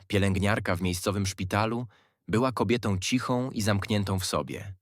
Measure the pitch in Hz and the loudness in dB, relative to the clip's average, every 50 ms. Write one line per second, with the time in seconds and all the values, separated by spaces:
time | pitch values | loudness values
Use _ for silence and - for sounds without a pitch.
0 | - - - 98 95 98 95 95 92 98 107 107 101 - 92 85 92 92 90 90 | -6 0 2 2 4 4 2 2 2 2 2 2 0 0 0 0 0 0 -2 0
1 | - 107 95 101 98 95 - - 95 92 - 101 110 110 117 120 127 117 - _ | -2 -2 0 0 -2 -2 -2 -4 -4 0 2 2 2 2 0 -4 -6 -8 -12 _
2 | _ _ _ _ _ - 110 110 127 131 123 - 120 98 117 117 - 110 98 92 | _ _ _ _ _ -2 0 2 2 2 2 2 2 2 2 2 2 0 0 0
3 | - - - 127 - - 127 123 127 135 - - 101 107 104 98 - - 107 104 | 0 0 0 0 0 0 0 0 -2 -2 -4 -2 0 2 2 0 0 0 0 0
4 | 101 98 98 95 92 - - 80 71 - 67 - 101 98 95 - | 0 0 -2 -2 -2 -2 -2 -2 -2 -4 -8 -10 -10 -12 -14 -16